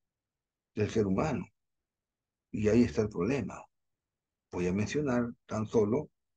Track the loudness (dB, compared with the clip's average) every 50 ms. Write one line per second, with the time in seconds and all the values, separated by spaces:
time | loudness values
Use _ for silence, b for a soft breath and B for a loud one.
0 | _ _ _ _ _ _ _ _ _ _ _ _ _ _ -6 -4 -4 -2 0 0
1 | 0 0 0 0 0 -2 -2 -4 -6 -8 _ _ _ _ _ _ _ _ _ _
2 | _ _ _ _ _ _ _ _ _ _ -6 -2 0 4 4 6 4 4 2 0
3 | -2 0 0 -2 0 0 0 0 -2 -4 -8 -12 -16 -20 _ _ _ _ _ _
4 | _ _ _ _ _ _ _ _ _ _ -6 -2 -2 0 0 0 -2 -2 -2 -2
5 | -2 0 0 0 0 -2 -6 -12 _ -8 -6 -4 -4 0 2 2 2 2 2 -2
6 | -2 -4 _ _ _ _ _